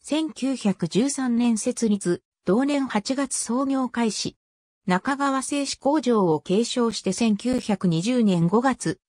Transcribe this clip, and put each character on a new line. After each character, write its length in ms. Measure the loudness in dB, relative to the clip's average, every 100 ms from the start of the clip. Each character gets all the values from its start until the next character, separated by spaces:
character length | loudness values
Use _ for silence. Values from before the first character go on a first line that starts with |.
千 280 | -2 -2 -2
九 240 | -4 -4 -2
百 320 | -2 -2 -2
十 220 | 0 0
三 280 | -2 -2 2
年 200 | 2 2
設 320 | -2 -2 0
立、 320 | 0 0 -4 _ _ 0
同 200 | 2 2
年 200 | 0 0
八 300 | -2 -2 -4
月 200 | -2 -4
操 300 | -4 -2 0
業 240 | 0 -2
開 220 | -2 -2
始。 240 | -2 -8 -10 _ _ _ _ -2
中 320 | -2 0 -2
川 240 | 0 -2
製 240 | -2 -4 -4
紙 120 | -2
工 240 | 0 0
場 240 | 2 2 4
を 120 | 2
継 240 | 2 0
承 280 | 0 0 -2
し 100 | -2
て 120 | -4
千 220 | 0 0 0
九 240 | 0 -2
百 280 | -2 0 2
二 160 | 0
十 180 | 0 2
年 260 | 2 4 2
五 140 | 2
月 380 | 2 0 -4 -6